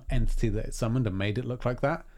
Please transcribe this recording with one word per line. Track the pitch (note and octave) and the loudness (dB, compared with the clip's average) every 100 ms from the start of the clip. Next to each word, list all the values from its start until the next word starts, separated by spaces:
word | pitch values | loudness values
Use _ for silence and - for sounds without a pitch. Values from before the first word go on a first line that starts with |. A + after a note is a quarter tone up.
| - | 0
entity | - - - A#2 | 2 4 4 2
that | G#2 - | 0 -4
it's | - | -4
summoned | A2+ B2 A2 | 0 0 0
and | F#2+ | 0
made | G2+ G#2+ | -2 -2
it | A2+ | -4
look | B2 A#2+ | -4 -2
like | B2 | 0
that. | C#3 E3 - | -2 -2 -8